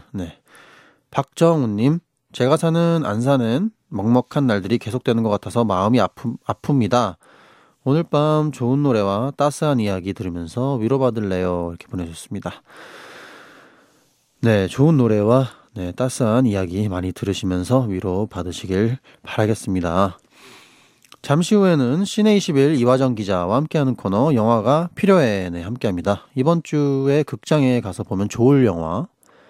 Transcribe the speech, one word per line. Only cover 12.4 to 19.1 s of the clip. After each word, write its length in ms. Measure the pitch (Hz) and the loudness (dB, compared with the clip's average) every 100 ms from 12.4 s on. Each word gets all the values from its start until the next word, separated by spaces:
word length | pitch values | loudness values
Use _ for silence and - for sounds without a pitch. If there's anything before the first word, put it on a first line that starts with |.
| - - _ - - - - - - - - - - _ _ _ _ _ _ _ | -10 -14 _ -20 -20 -20 -20 -20 -20 -20 -20 -20 -20 _ _ _ _ _ _ _
네, 260 | 117 104 92 | 0 2 0
좋은 300 | - 151 151 | 2 2 4
노래와, 520 | 117 107 104 127 131 - _ | 2 2 4 2 2 -6 _
네, 180 | 104 90 | -10 -10
따스한 540 | 90 127 - 117 117 127 | -6 -6 -2 0 2 2
이야기 420 | 98 92 92 107 | 0 -2 -2 -2
많이 240 | 90 92 | -4 -6
들으시면서 680 | - 101 90 95 90 90 131 | -6 -4 -4 -2 -4 0 0
위로받으시길 1160 | 117 92 95 92 110 95 85 85 95 95 113 131 - | 0 -4 -4 -4 -4 -8 -10 -10 -4 0 0 -2 -10